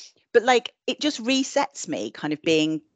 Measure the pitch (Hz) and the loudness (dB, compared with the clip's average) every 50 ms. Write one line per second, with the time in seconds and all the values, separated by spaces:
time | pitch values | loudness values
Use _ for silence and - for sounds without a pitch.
0 | - - _ _ _ _ - - 214 254 254 233 240 - - _ _ - 254 - | -20 -20 _ _ _ _ 2 2 4 4 4 2 2 -2 -10 _ _ -8 -6 -2
1 | 262 302 285 - 220 233 269 262 262 - - 277 277 - - - - 185 147 90 | -4 -4 -4 -2 -2 -2 0 0 -2 -2 -2 -2 -2 -2 -6 -12 -10 -8 -6 -6
2 | 107 113 - - - 151 151 143 - 165 160 156 156 156 156 156 - _ _ | -6 -8 -8 -8 -6 -6 -6 -2 0 2 2 4 2 0 -2 -4 -6 _ _